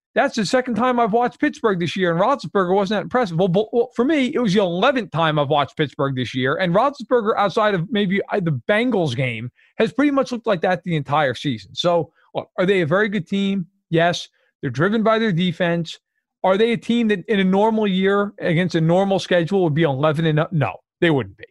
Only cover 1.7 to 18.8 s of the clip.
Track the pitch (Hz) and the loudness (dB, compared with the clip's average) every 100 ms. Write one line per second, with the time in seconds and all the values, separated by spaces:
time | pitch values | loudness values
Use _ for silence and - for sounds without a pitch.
1.7 | 180 175 196 175 165 220 277 170 202 175 | 0 -2 -2 0 2 0 0 -2 -2 2
2.7 | 196 190 208 170 254 196 160 196 185 214 | 0 0 -2 -2 -2 0 0 2 0 0
3.7 | 240 247 - 262 302 247 233 226 208 180 | -2 -2 0 0 0 0 0 0 2 0
4.7 | 175 254 262 180 156 160 151 139 147 135 | 0 0 0 -2 0 0 0 0 0 0
5.7 | - 143 - 139 127 117 127 127 170 180 | -2 -4 -2 -4 -2 -4 -2 -2 0 0
6.7 | 190 277 269 220 247 208 - 202 220 214 | 2 0 -2 -2 0 0 0 0 0 0
7.7 | 190 175 208 196 196 - 208 165 127 - | 0 -2 -2 0 -2 -2 -4 -2 -2 0
8.7 | 208 254 208 156 117 127 110 123 - _ | 0 0 0 -2 -2 -4 -6 -10 -14 _
9.7 | - 226 - 294 277 262 233 220 180 190 | -2 -2 2 2 2 -2 -4 -2 0 0
10.7 | 175 180 160 135 151 139 113 147 107 92 | -2 -2 -4 0 0 0 -2 -4 -6 -8
11.7 | - 175 170 - _ _ 151 - - 185 | -4 0 0 -2 _ _ -10 -8 -2 0
12.7 | 190 151 190 214 190 - 196 196 196 160 | 2 2 0 0 -2 -4 -2 -2 -2 -6
13.7 | _ - 165 175 175 - _ _ _ 139 | _ -2 0 2 0 -8 _ _ _ -6
14.7 | 117 190 226 214 220 226 165 180 165 175 | 0 0 2 2 2 0 0 -2 -2 -2
15.7 | 170 160 - _ _ _ _ 185 196 226 | -2 -6 -12 _ _ _ _ 0 2 2
16.7 | 226 - 233 220 196 196 202 185 196 220 | 0 -2 0 0 -2 0 0 2 2 2
17.7 | 220 208 185 190 202 202 - 180 160 180 | 0 0 0 2 0 -2 -4 -2 0 0
18.7 | 165 | 0